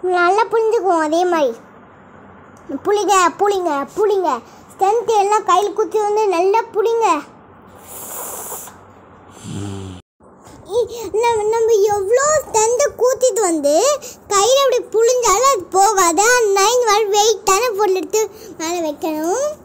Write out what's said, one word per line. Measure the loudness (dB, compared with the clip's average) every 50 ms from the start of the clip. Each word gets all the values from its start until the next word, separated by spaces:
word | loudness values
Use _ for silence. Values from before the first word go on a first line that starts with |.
| -2
நல்லா | -2 0 2 2 2 2 2 0
புரிஞ்சுக்குவோம் | 0 0 0 0 2 0 0 0 2 0 0 0
அதே | 0 0 0 0
மாதிரி. | 0 0 0 0 -2 -2 -6 -14 -20 -20 -20 -20 -20 -20 -20 -20 -20 -20 -20 -20 -20 -20 -20 -20 -20 -20 -20 -16 -12 -12 -8 -2
புளிங்க, | 0 0 0 2 2 2 4 2 2 0 0
புளிங்க, | 0 0 0 0 -2 -2 -4 -4 -6 -8 -4
புளிங்க. | -2 0 0 2 0 0 -2 -2 -4 -8 -14 -20 -20 -20 -20
strength | -6 -2 0 0 2 0 0 0 0
எல்லாம் | 2 2 2 0 0 0 2
கையில் | 2 2 2 0 -2
குத்தி | -4 -4 -2 -2 -2
வந்து | -2 0 0 0 0 0
நல்லா | 0 0 0 2 2 0 0 -2
புளிங்க. | -4 -2 0 0 0 0 2 0 0 0 -2 -10 -20 -20 -20 -20 -20 -20 -20 -20 -20 -20 -20 -20 -18 -16 -16 -14 -14 -14 -14 -14 -14 -14 -14 -14 -14 -14 -14 -18 -20 -20 -20 -20 -20 -20 -20 -20 -20 -20 -20 -20 -20 -20 -16 -12 -12 -10 -10 -10 -10 -12 -12 -14 -16 -18 -20 _ _ _ _ -20 -20 -20 -20 -20 -20 -20 -16 -6
இ-, | -2 -2 -2 -2 -4 -12 -12 -6 -4
நம்ம, | 0 0 0 0 0 0
நம்ம | 0 0 0 2 2 2 4 2 2
எவ்வளோ | 0 -2 0 0 0 2 2 2 2 0
ஸ்ட்ரென்த்தை | -2 0 0 0 2 2 2 0 0 -2 0 0
கூத்திட்டு | 0 0 0 2 0 0 0 2
வந்து | 0 0 0 0 0 2 2 2 2 2 0 -2 -4 -14 -18 -20 -10 -2
கையில் | 0 0 2 4 4 4 2
அப்படி | 2 0 0 -4 -2
புளிஞ்சாலும் | 0 2 2 2 2 2 2 2 2 2 4 2
அது | 2 0 -2 -2
போகாது. | 0 2 2 4 4 2 2 2 2 2 2 4
அதனால | 4 2 2 2 2 2 2 2 2
இந்த | 2 2 2
மாதிரி | 2 0 0 0
வெயிட்டான | 0 2 2 2 0 0 0 0 0 2 0 -2
பொருள் | -2 -2 0 0 0 -2
எடுத்து | -4 -2 -2 -2 -2 -2 -6 -14 -20 -20 -14 -10
மேலே | -8 -6 -6 -4
வைக்கணும். | -4 -6 -6 -6 -6 -6 -4 -4 -4 -4 -2 -2 -2 -4 -6 -8 -18